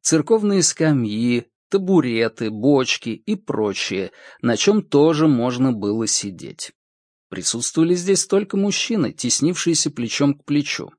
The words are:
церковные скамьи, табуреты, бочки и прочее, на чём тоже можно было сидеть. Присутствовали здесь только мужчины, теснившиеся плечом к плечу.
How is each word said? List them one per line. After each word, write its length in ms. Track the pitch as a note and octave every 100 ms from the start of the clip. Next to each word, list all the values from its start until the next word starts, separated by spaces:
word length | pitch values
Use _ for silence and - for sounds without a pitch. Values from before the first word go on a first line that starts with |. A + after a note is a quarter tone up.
церковные 600 | - D#3+ D3 A3 G#3 G3
скамьи, 840 | D#3+ - D#3+ C#3+ A2+ G#2+ A#2+ A#2+ - _ _
табуреты, 800 | G3+ F#3 F#3 B2+ A2+ A2+ - A2+
бочки 580 | G#2+ B2 C#3 B2+ - A#2
и 260 | A2 -
прочее, 760 | G#3 - A2 G#2+ F#2+ - G2 F#2 - - -
на 140 | A#2+ A2+
чём 260 | - G#3+
тоже 440 | - C#3+ D#3 D3+ D#3
можно 460 | B2+ A#2+ B2 C3
было 340 | A2+ G2+ A2 A2+
сидеть. 640 | - G2+ E2+ - - - _ _ _ _ _ _
Присутствовали 680 | F#2 F2 A#2 B2 - E3
здесь 300 | F3+ F3+ F#3
только 320 | - G3 G3+ G3
мужчины, 560 | G3+ F#3+ - A3+ C3
теснившиеся 760 | - B2 - D3+ F3+ E3+ D#3+ D3
плечом 440 | C3+ A#2 - C#3+
к 100 | C#3+
плечу. 480 | - D3 C#3+ - -